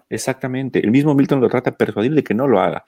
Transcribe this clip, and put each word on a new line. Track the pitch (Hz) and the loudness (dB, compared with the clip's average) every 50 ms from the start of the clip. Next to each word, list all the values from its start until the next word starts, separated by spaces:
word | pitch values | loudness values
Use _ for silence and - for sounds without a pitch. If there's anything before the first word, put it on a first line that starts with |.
| _ - | _ -10
Exactamente. | - 110 - - 131 - - 131 127 131 135 135 - 110 | -10 -8 -6 -6 -6 -6 -6 -8 -6 -6 -6 -4 -2 0
El | - 104 | 0 2
mismo | 113 139 143 156 143 | 2 2 2 2 2
Milton | 139 135 - 147 139 | 2 2 2 2 2
lo | 123 110 | 2 2
trata | - 123 - 135 | 2 0 -2 -2
de | 123 - | -2 -2
persuadir | 117 107 107 104 104 131 156 | -2 -2 -2 -2 -2 0 0
de | 147 127 | 0 0
que | - 104 | 0 -2
no | 110 135 143 | -2 0 2
lo | 117 95 | 2 2
haga. | 92 87 78 - - | 2 0 -2 -4 -10